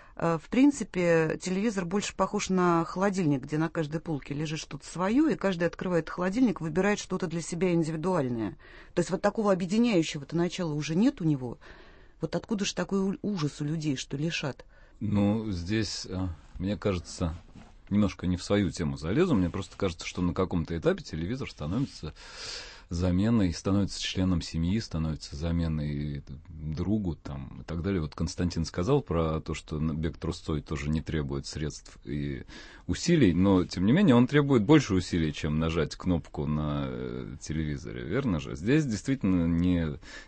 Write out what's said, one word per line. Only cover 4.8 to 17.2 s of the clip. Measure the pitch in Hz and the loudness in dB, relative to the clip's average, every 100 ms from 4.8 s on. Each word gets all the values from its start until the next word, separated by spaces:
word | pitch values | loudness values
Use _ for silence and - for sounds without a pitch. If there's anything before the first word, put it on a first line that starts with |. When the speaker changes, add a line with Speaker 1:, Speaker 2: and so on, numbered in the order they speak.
| - | -12
Speaker 1:
свое, | 160 185 247 320 | -4 2 4 4
и | 180 | 2
каждый | 196 170 170 | 0 2 -2
открывает | - 185 170 160 | -2 0 0 0
холодильник, | - 180 208 254 165 | -2 -2 4 2 2
выбирает | 160 160 196 202 | -2 2 2 0
что-то | - 185 175 | -2 -4 -4
для | 165 | -4
себя | 156 170 185 | -6 -2 2
индивидуальное? | 170 156 160 190 180 131 120 101 - - - - | 2 2 -2 0 0 0 -2 -4 -6 -18 -20 -4
То | - | -2
есть | 170 | 0
вот | 180 | 2
такого | 208 202 208 | 0 2 2
объединяющего-то | 185 180 220 240 185 156 151 139 170 | 2 2 2 4 4 2 -4 -4 -2
начала | 175 - 170 147 | 0 -2 -4 -4
уже | 147 | 0
нет | 165 247 294 | 4 2 4
у | |
него. | 165 139 123 - - - - - - - | 0 0 -2 -10 -16 -20 -20 -20 -20 -8
Вот | 160 175 | -4 -4
откуда | - 208 - | -4 -2 -2
ж | |
такой | - 180 196 | -4 -2 0
у-, | 196 185 | 0 -2
ужас | 202 196 147 - | -4 -2 -2 -2
у | 147 | -4
людей, | 165 151 131 | -2 -2 -4
что | - 139 | -4 -4
лишат? | 160 - 139 - - - - - | -4 -4 -6 -8 -16 -20 -20 -8
Speaker 2:
Ну, | 101 101 101 110 110 | -2 2 2 2 -2
здесь, | 90 85 110 107 - - | -4 -2 0 -2 -6 -6
э, | 92 90 82 - - | -4 -4 -6 -14 -6
мне | 95 101 | -4 -2
кажется, | 110 90 - - | 0 -2 -4 -4